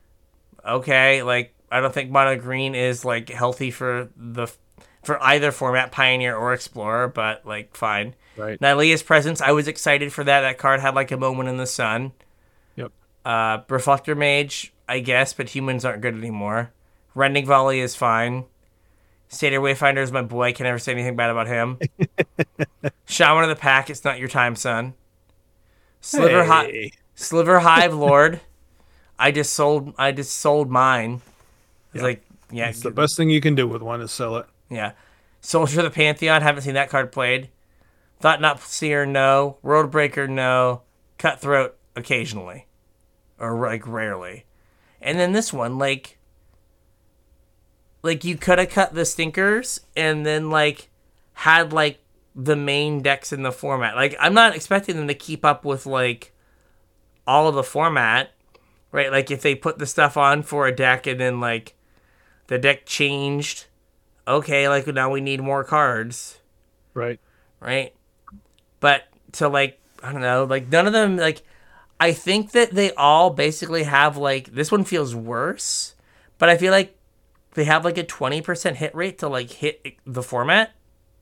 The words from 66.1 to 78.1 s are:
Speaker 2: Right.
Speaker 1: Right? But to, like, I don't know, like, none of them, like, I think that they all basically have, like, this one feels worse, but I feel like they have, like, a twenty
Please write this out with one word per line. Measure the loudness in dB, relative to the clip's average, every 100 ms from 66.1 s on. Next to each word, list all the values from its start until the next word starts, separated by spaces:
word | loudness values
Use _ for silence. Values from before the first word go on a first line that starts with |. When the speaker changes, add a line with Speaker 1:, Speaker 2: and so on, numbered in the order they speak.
| -10 -16 -20 _ _ _ _ _
Speaker 2:
Right. | -8 -8 -8 _ _ _ _
Speaker 1:
Right? | -6 -6 -6 _ _ _ -20 -20 _ _ _ _
But | 4 4 2 _ _
to, | -2 0
like, | 2 0 -4 _ _
I | -12
don't | -6
know, | 0 0
like, | 0 -2 0
none | 2 4
of |
them, | 4 2 2
like, | 0 -2 -10 -20 _ -20 _ 0
I | 2
think | 2 0 -2 0
that | 2 2
they | 2 0
all | 2 4 6 4
basically | 2 -2 -2 -6 -4
have, | 2 4 4 2
like, | -2 -2 -4
this | -6 0
one | 0
feels | 0 -2 -4
worse, | -6 -8 -6 -6 -6 -6 -6 -8 _ _ _ _ 2
but | 6
I | 6
feel | 4
like | 2 0 _ _ _ _ _ _
they | -4
have, | 2 2
like, | 0 -4
a |
twenty | -8